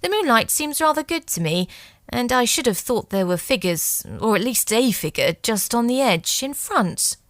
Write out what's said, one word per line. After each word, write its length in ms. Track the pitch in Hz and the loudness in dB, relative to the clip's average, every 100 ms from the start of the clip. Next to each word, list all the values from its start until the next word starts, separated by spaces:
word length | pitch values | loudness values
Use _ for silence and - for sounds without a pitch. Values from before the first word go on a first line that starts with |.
The 80 | 359 | 0
moonlight 400 | 427 339 226 - | 0 4 4 2
seems 300 | - 302 285 | -2 -2 0
rather 240 | 320 302 | 2 2
good 240 | 294 330 - | -2 -4 -4
to 140 | - | -4
me, 260 | 160 175 180 - - _ - | -2 0 -2 -8 -20 _ -6
and 220 | 240 247 | -4 0
I 140 | 254 | 2
should 200 | 240 - | 2 2
have 120 | 247 190 | 0 -2
thought 320 | - 233 - | -2 -2 -2
there 160 | 196 | -2
were 120 | 180 180 | 0 0
figures, 680 | - 180 180 165 - - - 208 | 0 0 0 0 -2 -4 -6 -4
or 160 | 220 | 0
at 60 | 202 | 2
least 300 | 226 233 - | 2 -2 2
a 200 | 220 254 | 2 2
figure, 440 | 190 151 - 139 165 | 2 -4 0 0 0
just 320 | - 214 - | -2 -2 0
on 120 | 240 233 | 0 2
the 140 | 254 | 2
edge, 400 | 269 170 - - | 2 2 0 -4
in 120 | 269 | -4
front. 640 | 285 - 392 190 120 - - | -6 -2 0 0 0 -4 -4